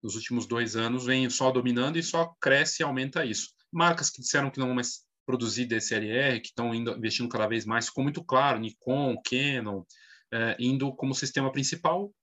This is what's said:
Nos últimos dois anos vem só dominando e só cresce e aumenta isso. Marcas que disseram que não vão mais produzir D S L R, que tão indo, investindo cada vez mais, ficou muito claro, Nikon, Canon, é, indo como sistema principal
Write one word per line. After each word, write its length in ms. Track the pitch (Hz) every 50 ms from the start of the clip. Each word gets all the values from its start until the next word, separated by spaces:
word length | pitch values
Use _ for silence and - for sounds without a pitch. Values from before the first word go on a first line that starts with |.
| -
Nos 120 | 110 107
últimos 300 | 113 110 - 123 120 104
dois 300 | 98 117 117 120 110 104
anos 300 | 113 113 117 123 127 123
vem 240 | 123 131 131 131 120
só 200 | 123 - 135 131
dominando 480 | 127 127 123 127 123 120 127 143 160 165
e 60 | 165
só 300 | - - 170 165 165 - _
cresce 400 | - 139 135 139 151 147 - -
e 20 | 165
aumenta 420 | 151 135 131 131 139 - 170 147
isso. 280 | 120 104 - - - _ _ _ _
Marcas 380 | - 170 170 175 170 165 147 -
que 120 | - -
disseram 300 | 127 - - 143 143 139
que 80 | 135 139
não 80 | 131 127
vão 80 | 127
mais 300 | 123 123 - - - _ _ _ _ _
produzir 400 | - 123 123 120 110 101 120 127
D 120 | 120 113 110
S 160 | - - 117
L 160 | 110 107 104
R, 320 | 110 127 139 139 123 113
que 120 | 117 - -
tão 220 | - 117 120 117
indo, 160 | 113 117 117
investindo 380 | - - 113 110 107 - 123 120
cada 180 | - 113 107 107
vez 180 | 117 117 107
mais, 220 | 107 113 117 117 -
ficou 160 | - - 131
muito 180 | 143 143 175
claro, 380 | 170 - 131 131 139 143 123 107
Nikon, 560 | 113 110 107 _ _ - 131 139 143 131 117 - -
Canon, 600 | - - 127 139 143 139 127 110 104 101 98 90 _ - - - - - - _ _ -
é, 240 | 117 113 117 - -
indo 340 | 120 123 135 135 135 139 135
como 220 | - - 135 131
sistema 340 | - - 135 - 143 135 135
principal 640 | 131 143 135 - - 170 - 156 160 185 202 202 _ _